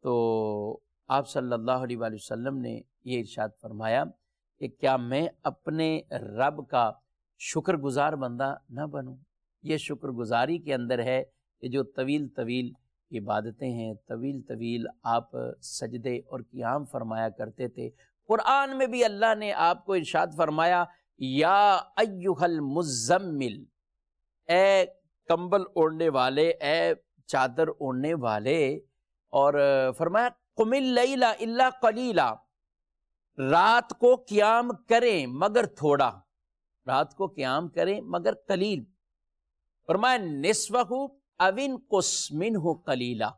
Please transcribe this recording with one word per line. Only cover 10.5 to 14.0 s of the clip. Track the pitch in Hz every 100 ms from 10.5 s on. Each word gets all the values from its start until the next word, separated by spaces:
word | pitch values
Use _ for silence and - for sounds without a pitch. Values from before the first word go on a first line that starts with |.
| 170
کے | 151
اندر | 135 120 123
ہے | 117 131 131 _ _ _
کہ | 127
جو | 127
طویل | 120 - 131 151 139
طویل | - 113 123 123 - _ _ _ 113
عبادتیں | 101 107 110 - 131
ہیں، | 117 113
طویل | 107